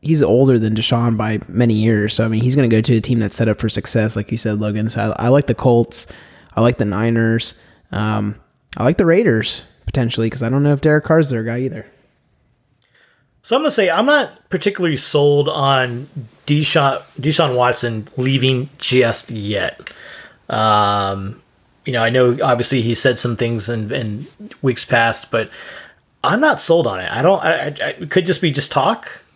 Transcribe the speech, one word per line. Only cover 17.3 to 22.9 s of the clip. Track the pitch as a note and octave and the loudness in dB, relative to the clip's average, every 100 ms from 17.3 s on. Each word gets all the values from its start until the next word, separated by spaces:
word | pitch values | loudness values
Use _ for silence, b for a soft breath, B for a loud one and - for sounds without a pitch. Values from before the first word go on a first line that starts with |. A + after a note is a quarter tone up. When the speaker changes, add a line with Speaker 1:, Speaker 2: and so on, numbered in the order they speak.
| D3+ D#3 B2 | 0 0 2
Speaker 2:
Watson | B2 B2 B2 A2 G#2 - | 2 2 -2 -6 -8 -4
leaving | B2+ C3+ B2+ C3 C#3 _ | -2 0 0 0 -4 _
just | - B2+ A#2+ A2+ - | -2 2 2 0 -4
yet. | A2+ G2+ G#2 F#2 - - B B B B B _ | -8 -4 -4 -4 -8 -18 B B B B B _
Um, | A2+ A2 G#2 G2+ G#2 G2 G2 G2 A#2 _ _ _ _ - | 0 2 4 2 0 -2 -4 -8 -12 _ _ _ _ -6
you | |
know, | B2 | -2
I | A2+ | 0
know | B2+ B2 B2 | 4 4 2
obviously | C#3 A#2+ A#2+ C#3 | 0 0 0 0
he | A2+ | 0